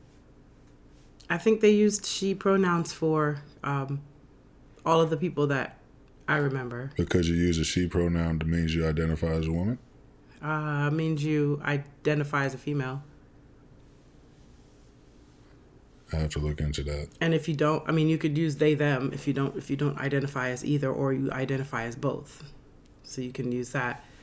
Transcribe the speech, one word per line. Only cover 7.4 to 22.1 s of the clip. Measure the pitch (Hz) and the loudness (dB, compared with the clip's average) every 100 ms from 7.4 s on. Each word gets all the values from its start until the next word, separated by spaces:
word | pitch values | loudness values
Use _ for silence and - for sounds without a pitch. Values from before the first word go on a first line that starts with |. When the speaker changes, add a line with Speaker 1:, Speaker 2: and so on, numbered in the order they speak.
| 87 82 | 4 2
Speaker 2:
a | 78 | 0
she | 90 87 | 0 0
pronoun, | 90 85 85 82 80 | 2 2 2 0 0
it | 80 | 0
means | 85 80 | 0 0
you | 80 80 | 0 0
identify | 78 80 78 82 | 0 0 0 0
as | 80 80 | 0 0
a | |
woman? | 82 101 127 - - - - - - | -2 -2 -4 -10 -20 -20 -20 -20 -12
Speaker 1:
Uh, | 151 156 151 143 147 | -6 -4 -2 0 0
means | 156 160 151 151 | 0 0 -2 0
you | 151 147 143 - | 2 2 0 0
identify | 143 143 - 151 151 143 147 135 | -2 -4 -4 0 0 0 0 -2
as | |
a | 127 | -4
female. | 147 147 131 139 - - - - - - - - - - - - - - - - - - - - - - - - - - - - - - - | -4 -2 -4 -6 -12 -20 -20 -20 -20 -20 -20 -20 -20 -20 -20 -20 -20 -20 -20 -20 -20 -20 -20 -20 -20 -20 -20 -20 -20 -20 -20 -20 -20 -20 -6
Speaker 2:
I | 80 | -2
have | 78 | -2
to | 76 | -2
look | 76 76 | -2 -2
into | 76 71 | -2 -2
that. | 71 73 76 - | -4 -6 -8 -4
Speaker 1:
And | 165 | 0
if | 160 156 | 0 0
you | 147 | 0
don't, | 151 156 - | 2 2 0
I | |
mean, | 160 156 | 2 2
you | 160 | 2
could | 160 147 | 0 0
use | 165 143 | 0 2
they, | 156 147 | 4 4
them | 147 131 135 | 2 2 -2
if | 139 143 | -4 -2
you | |
don't, | 135 139 - | 0 -2 -4
if | - | -6
you | 139 | -2
don't | 147 143 | -2 0
identify | 139 139 139 139 127 | -2 0 -2 -4 -4
as | 123 | -4
either, | - 147 135 | 0 0 0
or | 131 135 | 0 0
you | 131 135 | 0 -2
identify | 127 135 135 135 117 | -2 -2 -2 -4 -6
as | 117 123 | -6 -4
both. | 139 | -4